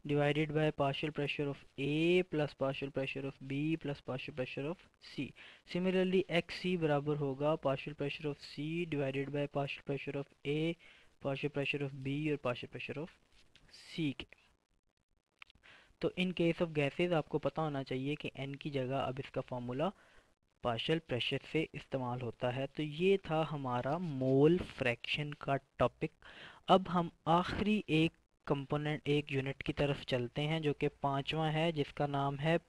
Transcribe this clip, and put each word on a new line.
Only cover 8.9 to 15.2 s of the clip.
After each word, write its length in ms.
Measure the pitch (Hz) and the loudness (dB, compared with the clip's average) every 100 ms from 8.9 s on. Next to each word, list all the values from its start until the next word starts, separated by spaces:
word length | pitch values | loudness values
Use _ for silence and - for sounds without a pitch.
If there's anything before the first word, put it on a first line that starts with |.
divided 420 | 143 135 135 139 143 | -2 -2 -2 -2 -2
by 100 | 143 143 | -2 -2
partial 320 | 139 - - | -4 -6 -6
pressure 260 | 135 - 139 | -6 -4 -6
of 100 | 139 _ 139 | -8 _ -2
A, 140 | 151 165 170 - - - _ | 0 0 -2 -12 -20 -20 _
partial 280 | 139 135 147 | -4 -2 -2
pressure 320 | 143 139 143 | -2 -2 -2
of 100 | 139 135 131 | -4 -6 -4
B 120 | 143 151 | -2 0
और 80 | 143 127 | 0 -2
partial 240 | 120 123 | -4 -8
pressure 260 | 127 - 143 | -10 -8 -8
of 120 | 170 - _ - - - - - | -8 -12 _ -20 -20 -20 -20 -20
C 360 | - - 151 - | -10 -2 -2 -2
के। 60 | - - _ _ _ _ _ _ _ _ | -12 -18 _ _ _ _ _ _ _ _